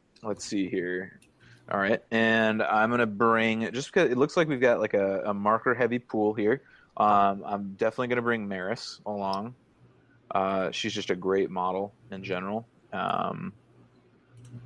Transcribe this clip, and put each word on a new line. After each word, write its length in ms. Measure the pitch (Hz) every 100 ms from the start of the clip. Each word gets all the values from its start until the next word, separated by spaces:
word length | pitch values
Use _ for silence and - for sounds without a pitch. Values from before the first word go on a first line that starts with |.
| _ _
let's 200 | 110 101 -
see 220 | 104 92
here. 500 | 92 87 90 95 - _ _ _ - -
All 80 | 101
right, 220 | 98 110 -
and 500 | 113 113 113 110 107
I'm 280 | 82 107 110
gonna 140 | 123 113
bring, 640 | 101 117 113 113 110 113
just 180 | 120 147
'cause 180 | - 160
it 80 | 123
looks 200 | 147 180
like 100 | 160
we've 140 | 131
got, 180 | 123 101
like, 140 | 107
a, 280 | 101 98 98 104
a 80 |
marker-heavy 680 | 101 104 110 131 120 120 120
pool 340 | - 113 107
here, 280 | 110 107 135 - - _ -
um, 460 | 104 104 98 98 76
I'm 280 | 101 98 95
definitely 320 | 113 120 123
gonna 140 | 123
bring 260 | 117 113 101
Maris 540 | 95 92 120 - - 104
along. 500 | 104 98 95 117 123 _ _ _ _ _ _ _
Uh, 400 | 98 95 98 92
she's 220 | - 110
just 160 | 104 -
a 60 | 90
great 340 | 92 95 92
model 440 | 92 92 95 101 - -
in 100 | 95
general. 440 | 98 90 95 110 117 _ _
Um, 600 | 95 95 95 - - 95 - _ _ _ _ _ _ _ - - -